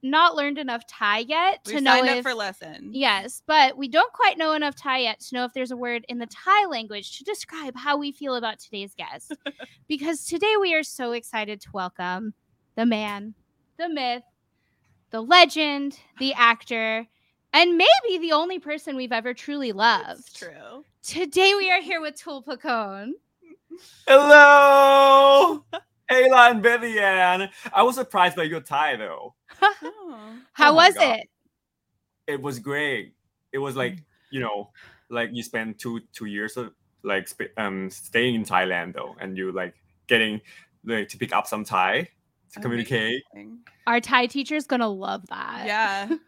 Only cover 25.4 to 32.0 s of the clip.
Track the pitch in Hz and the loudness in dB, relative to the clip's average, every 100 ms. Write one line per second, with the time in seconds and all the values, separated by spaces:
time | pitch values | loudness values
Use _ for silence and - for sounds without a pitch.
25.4 | 349 302 - 320 - _ - 254 262 254 | 4 2 -10 -18 -18 _ 0 4 6 8
26.4 | 240 226 226 240 233 214 196 190 180 185 | 8 6 2 2 -2 0 2 4 2 0
27.4 | 196 - 233 196 240 254 247 196 175 175 | -4 -12 -2 2 2 2 -2 2 2 0
28.4 | 156 160 143 143 151 120 104 73 - _ | -4 -6 -6 -2 -2 -4 -8 -12 -16 _
29.4 | _ - 403 392 302 427 359 233 214 233 | _ 0 0 0 -8 -16 -18 -20 -20 -20
30.4 | _ - 294 320 359 370 302 220 - _ | _ 2 4 6 4 4 0 -2 -8 _
31.4 | _ _ _ _ _ _ | _ _ _ _ _ _